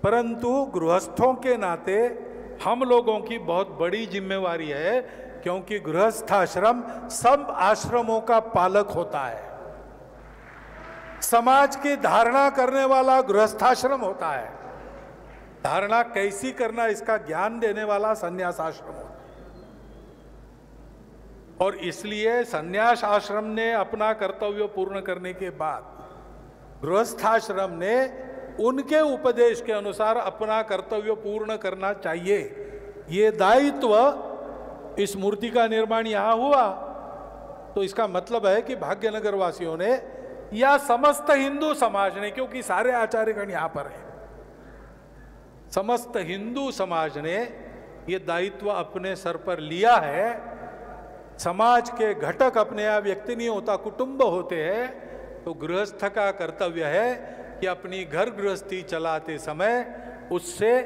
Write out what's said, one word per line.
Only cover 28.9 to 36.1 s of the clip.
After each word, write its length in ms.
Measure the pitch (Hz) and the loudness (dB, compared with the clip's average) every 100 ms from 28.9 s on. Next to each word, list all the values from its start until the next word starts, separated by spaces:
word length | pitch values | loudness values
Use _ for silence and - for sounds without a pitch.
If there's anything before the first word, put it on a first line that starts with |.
| 311 | 4
उपदेश 580 | 311 254 262 233 240 226 | 4 2 2 6 4 4
के 100 | 233 | -2
अनुसार 440 | 214 202 185 214 226 | -4 -4 0 2 2
अपना 440 | 190 190 214 214 | -2 -4 -2 0
कर्तव्य 500 | 220 190 190 214 208 214 | 0 -4 -2 -4 -2 -4
पूर्ण 400 | 202 214 214 214 | -4 -6 -4 -4
करना 340 | 196 185 196 202 | -4 -2 -4 -2
चाहिए। 420 | 175 170 180 202 - - - - - - - | -4 -4 0 0 0 -10 -14 -14 -14 -16 -6
ये 220 | 175 220 | 4 4
दायित्व, 600 | 214 190 247 285 285 254 214 269 285 - - - - - - - - | 6 6 8 6 2 4 6 6 4 -8 -10 -12 -12 -14 -14 -12 -4
इस 180 | 202 196 | -2 0
मूर्ति 320 | 196 208 233 | -2 -2 0
का 180 | 240 226 | 2 4
निर्माण 400 | 220 220 226 | 2 2 0
यहाँ 280 | 226 | 0